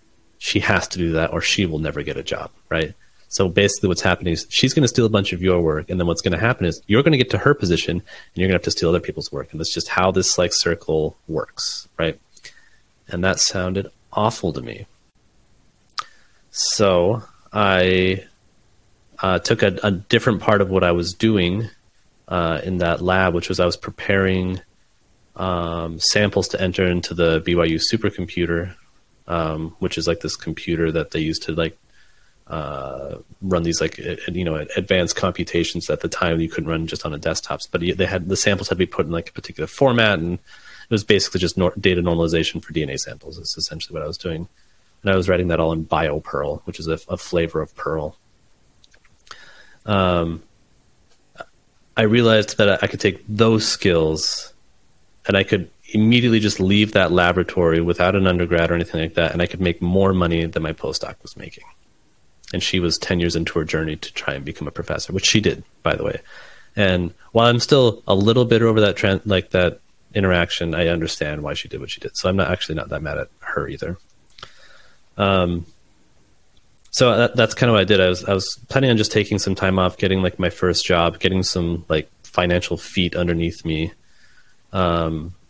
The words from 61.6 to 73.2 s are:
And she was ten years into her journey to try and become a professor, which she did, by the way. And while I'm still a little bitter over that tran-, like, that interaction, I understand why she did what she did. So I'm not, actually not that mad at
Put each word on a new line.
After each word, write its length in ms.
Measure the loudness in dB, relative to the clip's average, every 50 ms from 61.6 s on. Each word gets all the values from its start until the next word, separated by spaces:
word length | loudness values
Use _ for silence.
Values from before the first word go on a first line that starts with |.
| -20 -20 -20 _ _ _ _ _ _ _ _ _ _ _ _ _ -14 -8 -6
And 100 | -4 -4
she 180 | -2 0 0
was 180 | 0 0 0 -2
ten 220 | -2 -2 0 0
years 160 | 0 0 0
into 220 | -2 -4 -4 -4 -4
her 60 | -4
journey 320 | -2 -2 -2 -2 -4 -6
to 160 | -8 -10 -12 -12
try 220 | -8 -6 -6 -6
and 100 | -6 -8
become 240 | -10 -12 -10 -10 -12
a 40 | -10
professor, 400 | -10 -8 -6 -6 -6 -6 -6 -6
which 140 | -2 0
she 140 | 2 2 2
did, 240 | 2 2 -2 -2 -8 _ _ _ -4
by 140 | -2 -2
the 80 | -2 -2
way. 160 | -4 -6 -8 -10 -16 -20 -20 -20 -20 -20 -20 -20 -8 -2
And 380 | 0 2 2 2 0 -2 -4 -6 _ -10 -2 2
while 160 | 4 4 6
I'm 120 | 4 4
still 420 | 2 4 4 6 6 4 2 0 0
a 80 | 0 2
little 300 | 4 4 4 4 4 4
bitter 220 | 4 4 4 4
over 140 | 4 4 4
that 160 | 4 2 2
tran-, 260 | 2 0 0 0 0 0
like, 260 | 0 0 0 0 0
that 300 | 0 2 2 2 0 -4 _ _ _ _ _ _ -4
interaction, 600 | 0 2 2 4 2 2 0 -2 -4 -4 -2 0
I 140 | 0 0 0
understand 540 | 0 0 -2 -4 -4 -4 -6 -6 -6 -6 -6
why 120 | -6 -6
she 140 | -8 -10 -10
did 120 | -12 -12
what 100 | -10 -10
she 100 | -12 -10
did. 160 | -12 -10 -8
So 120 | -4 -2 0
I'm 80 | 2
not, 140 | 2 2 0
actually 240 | 0 -2 -4 -4 -6
not 160 | -6 -6 -6
that 120 | -6 -6 -6
mad 160 | -6 -6
at 100 | -6